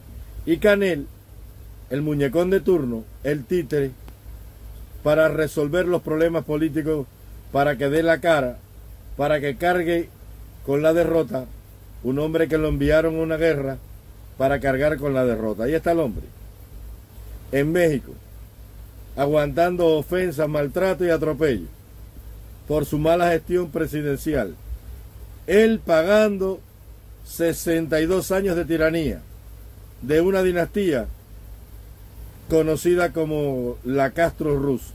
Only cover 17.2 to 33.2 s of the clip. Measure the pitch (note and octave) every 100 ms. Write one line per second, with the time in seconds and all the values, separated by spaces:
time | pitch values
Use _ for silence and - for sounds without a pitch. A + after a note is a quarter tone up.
17.2 | - - - C3+ D3+ F3 E3+ C3+ - -
18.2 | - - - - - - - - - B2+
19.2 | C#3+ D3+ D3 C3+ F3 F3+ E3+ D#3 C#3 F3+
20.2 | F#3 C#3+ D3+ D3+ C#3+ F3+ F#3+ F#3 F3 D#3
21.2 | D#3 C#3+ D#3 G#2+ - - - - - -
22.2 | - - - - - D3+ D3 D3+ D#3+ F3
23.2 | F3 E3 - F3+ E3+ E3+ D3+ D3+ D3 C3+
24.2 | D#3 C#3+ G2 - - - - - - -
25.2 | - - - G3 A3+ A3 - D#3+ E3+ G#3+
26.2 | G#3+ G3 F#3+ F#3 - - - - - -
27.2 | - - E3 D3+ E3+ E3 D#3 D#3 D#3+ F#3
28.2 | - F#3+ G3 E3+ D#3 D#3+ D#3 E3 C#3 -
29.2 | - - - - - - - - B2+ D#3
30.2 | F3+ F#3+ F#3 F3 D#3 G#3 F#3+ B2+ G#2+ -
31.2 | - - - - - - - - - -
32.2 | - - - D#3+ D#3 D#3 F3 F3 E3+ D#3+